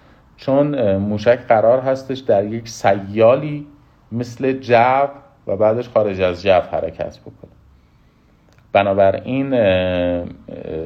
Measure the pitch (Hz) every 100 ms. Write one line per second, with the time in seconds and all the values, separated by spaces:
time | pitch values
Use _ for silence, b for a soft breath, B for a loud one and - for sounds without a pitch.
0 | b b b _ - 135 147 143 104 98
1 | 101 104 120 127 - 113 110 127 127 131
2 | - 127 - 101 104 117 113 - 110 98
3 | 98 107 113 139 151 147 147 - b b
4 | _ 113 120 - 135 131 120 117 123 131
5 | 143 - - _ - 95 107 113 123 113
6 | 104 92 92 87 98 90 - 78 82 82
7 | 80 - - - - _ _ _ b b
8 | b b b b b _ _ 101 101 98
9 | 98 - 101 131 139 127 101 92 90 90
10 | 87 87 87 - 82 82 - 80